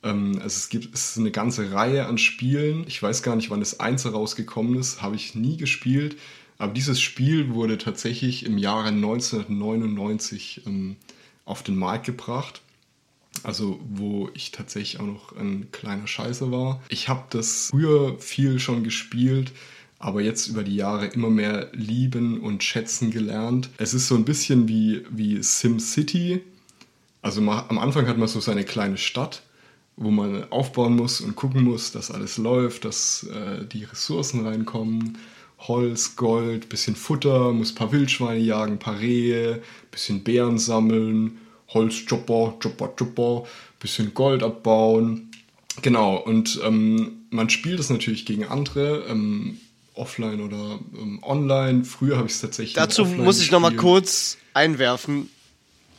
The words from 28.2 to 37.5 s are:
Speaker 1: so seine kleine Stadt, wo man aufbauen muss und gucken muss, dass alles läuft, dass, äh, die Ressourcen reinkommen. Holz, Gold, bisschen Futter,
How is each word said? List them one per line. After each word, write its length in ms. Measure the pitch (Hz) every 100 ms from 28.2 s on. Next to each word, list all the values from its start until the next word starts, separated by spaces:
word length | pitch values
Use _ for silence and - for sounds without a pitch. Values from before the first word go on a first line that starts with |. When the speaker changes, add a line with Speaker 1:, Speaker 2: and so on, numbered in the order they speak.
| 110
Speaker 1:
so 120 | 113
seine 260 | 104 101 98
kleine 320 | - 101 98
Stadt, 460 | - - 147 - _ _ _ _ _ -
wo 160 | 107
man 400 | 104 101 101 -
aufbauen 440 | 117 135 - 120 120
muss 260 | 120 -
und 140 | 113 104
gucken 280 | 135 131
muss, 280 | 123 113 -
dass 200 | 113 -
alles 260 | - 101 -
läuft, 480 | 110 127 123 - 110
dass, 380 | - - -
äh, 420 | - 110 101 98 -
die 200 | 107 104
Ressourcen 600 | - - 156 139 123 110
reinkommen. 720 | 110 110 113 110 113 113 - - - - _ -
Holz, 480 | 120 120 117 - -
Gold, 540 | 120 113 117 113 -
bisschen 260 | 110 - 107
Futter, 580 | - 151 143 131 123